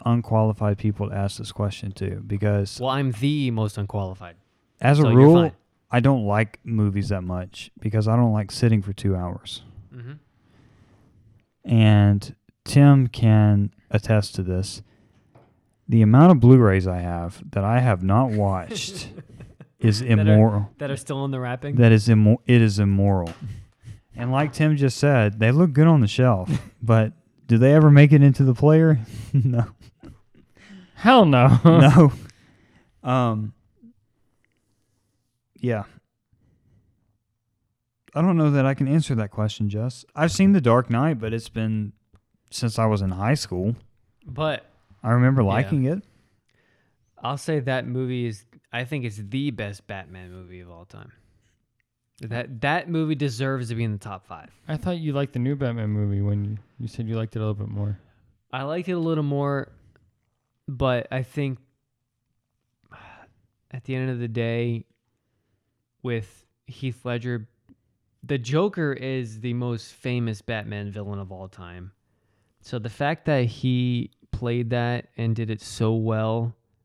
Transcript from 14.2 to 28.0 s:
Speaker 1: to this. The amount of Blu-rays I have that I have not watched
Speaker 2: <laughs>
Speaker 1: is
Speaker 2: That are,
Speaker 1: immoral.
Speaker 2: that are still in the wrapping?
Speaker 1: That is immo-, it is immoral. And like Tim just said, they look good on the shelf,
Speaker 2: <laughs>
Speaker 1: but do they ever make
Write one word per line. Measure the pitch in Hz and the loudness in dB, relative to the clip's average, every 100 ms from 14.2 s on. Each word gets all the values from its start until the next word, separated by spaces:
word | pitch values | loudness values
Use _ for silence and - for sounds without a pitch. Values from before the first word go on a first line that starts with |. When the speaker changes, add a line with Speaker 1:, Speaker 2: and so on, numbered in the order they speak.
| 101 - | -2 -6
Speaker 1:
to | |
this. | 90 90 95 - - _ _ _ _ _ _ _ _ _ - | -6 -6 -6 -10 -20 _ _ _ _ _ _ _ _ _ 0
The | 117 | 2
amount | 107 123 170 | 6 8 8
of | 156 | 8
Blu-rays | 120 131 110 95 92 | 8 8 6 2 -2
I | 90 | -4
have | 87 87 85 - - | -6 -6 -8 -12 -10
that | - | -6
I | 98 120 | -2 0
have | 127 95 | 0 0
not | 95 104 131 | 0 0 0
watched | 107 101 95 85 214 - 190 - - - - - | 0 -2 -2 -8 -12 -12 -14 -16 -18 -20 -20 -20
Speaker 2:
<laughs> | - - _ | -20 -20 _
Speaker 1:
is | 113 107 | 0 0
Speaker 2:
That | 123 110 | 2 2
are, | |
Speaker 1:
immoral. | 104 107 110 104 104 - | 4 6 4 2 -6 -8
Speaker 2:
that | 143 | -10
are | 135 | -10
still | - 139 | -8 -8
in | 139 | -6
the | 135 | -6
wrapping? | 123 127 143 123 | -8 -8 -4 4
Speaker 1:
That | 117 | 6
is | 110 107 | 6 6
immo-, | 110 104 110 - | 4 4 4 4
it | 123 | 4
is | 113 101 | 4 2
immoral. | 101 98 98 95 85 - - - - _ - - _ | 0 2 0 0 -4 -10 -14 -14 -18 _ -20 -20 _
And | 117 120 | -10 -4
like | 131 151 | -2 -2
Tim | - 156 151 | 0 0 2
just | 139 - | 0 0
said, | 143 131 104 107 | 2 2 2 2
they | 110 | 2
look | 139 175 | 4 2
good | 135 160 | 4 6
on | 156 | 6
the | 104 | 2
shelf, | - 127 101 90 - - | 2 2 2 -2 -6 -6
Speaker 2:
<laughs> | - | -6
Speaker 1:
but | 117 113 110 - _ _ - | 2 2 2 -4 _ _ 0
do | 117 | 4
they | 127 | 6
ever | 151 156 | 8 8
make | 143 | 10